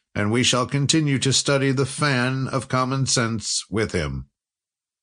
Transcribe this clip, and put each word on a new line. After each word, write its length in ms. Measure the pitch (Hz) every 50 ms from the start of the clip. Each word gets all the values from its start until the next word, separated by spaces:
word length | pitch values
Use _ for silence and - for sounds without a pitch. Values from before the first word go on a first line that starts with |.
| _ _ _
and 180 | 101 104 104 113
we 100 | 123 123
shall 240 | - - 123 127
continue 520 | - 139 143 143 - - 160 156 143 139 123
to 140 | - 139 127
study 380 | - - - 143 135 135 139 131
the 140 | 135 139
fan 640 | 135 - - 151 147 135 123 123 131 131 131 131 113
of 200 | - 135 - -
common 380 | - 127 127 127 135 139 131
sense 580 | - - 131 117 113 117 104 - - - - - -
with 220 | 92 110 107 90 -
him. 340 | 92 76 71 67 67 65 - _ _ _ _ _ _ _ _ _ _ _ _ _ _